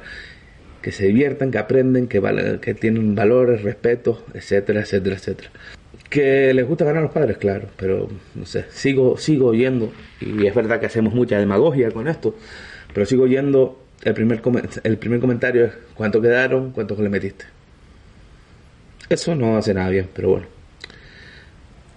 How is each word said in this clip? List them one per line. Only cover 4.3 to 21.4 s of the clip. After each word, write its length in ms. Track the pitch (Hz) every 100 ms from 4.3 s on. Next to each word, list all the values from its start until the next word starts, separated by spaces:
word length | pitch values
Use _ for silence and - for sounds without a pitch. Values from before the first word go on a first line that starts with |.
etcétera, 460 | - - 98 101 107
etcétera, 360 | 101 101 92 95
etcétera. 340 | - 95 - - - - - - -
Que 400 | 147 135 135 135
les 160 | 131 123
gusta 160 | 160
ganar 140 | 151 160
a 60 | 151
los 60 |
padres, 240 | 165 131 95
claro, 300 | 101 98 104 -
pero 280 | 95 98 101 101 -
no 100 | 104
sé, 220 | 101 - 85
sigo, 480 | - 139 135 127 -
sigo 300 | - 147 127
oyendo, 440 | 113 127 127 110 - - -
y 260 | - 104 101
es 80 |
verdad 240 | 113 110 113
que 60 |
hacemos 300 | 113 113 110
mucha 240 | 120 120 104
demagogia 520 | 101 98 160 143 113
con 160 | 110 135
esto, 300 | 156 110 - - - - - -
pero 140 | - 101
sigo 180 | 127
oyendo, 580 | 127 131 143 135 131 - - _
el 100 | -
primer 300 | 107 113 113
comen-, 260 | 127 120 - -
el 140 | 110 107
primer 220 | 110 120
comentario 440 | 127 113 127 120
es: 80 | 117 - -
"¿Cuánto 260 | - 107 110
quedaron? 520 | 117 123 131 131 131
¿Cuántos 260 | 127 104 104
goles 120 | 104
metiste?". 360 | 101 98 - - - - - - - - - - - - - - - - - -
Eso 260 | 165 -
no 220 | 160 113 110
hace 160 | 104
nada 160 | 95 92
bien, 180 | 95 90
pero 160 | - 98
bueno. 180 | 98 92 - - - - - - - - -